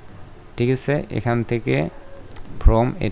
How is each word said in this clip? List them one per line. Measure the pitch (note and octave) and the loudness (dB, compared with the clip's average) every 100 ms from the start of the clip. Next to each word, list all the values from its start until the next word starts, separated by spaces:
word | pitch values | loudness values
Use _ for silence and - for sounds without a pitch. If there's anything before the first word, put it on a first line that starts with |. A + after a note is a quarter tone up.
| - - - - - - | -18 -16 -16 -18 -10 0
ঠিক | A#2+ | 2
আছে? | C3 - D3 - | 2 0 -2 -2
এখান | A2 A#2 A#2+ | -2 0 0
থেকে | A2+ A#2+ B2+ C3 E3+ - - - - - - - | 0 -2 0 0 0 -6 -14 -16 -12 -12 -10 4
from | G#2+ A2+ B2 - | 6 6 4 0
a | G2+ | -4